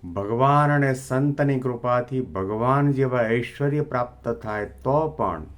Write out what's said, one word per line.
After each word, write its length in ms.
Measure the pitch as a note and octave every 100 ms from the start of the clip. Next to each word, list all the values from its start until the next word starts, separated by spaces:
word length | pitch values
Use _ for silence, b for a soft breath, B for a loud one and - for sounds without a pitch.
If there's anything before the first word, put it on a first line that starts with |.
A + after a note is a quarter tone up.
| F2+
ભગવાન 600 | F2+ G2+ A#2 C3+ C#3+ D3
અને 180 | D3 C#3
સંતની 680 | C3 - C3 C#3+ C#3+ C#3+ C3+
કૃપાથી 580 | B2+ A#2+ B2 B2 B2 C3 B2+
ભગવાન 540 | E2+ F#2+ G#2+ B2 C#3 C#3+
જેવા 280 | C3 C3 B2 A2
ઐશ્વર્ય 560 | A#2+ A#2+ - C#3+ D3
પ્રાપ્ત 420 | D3 B2 A#2+ - A#2+ A#2
થાય 260 | A2 G#2+ G#2 -
તો 160 | C3 C#3+ D#3
પણ 320 | D3 G#2 E2 D2+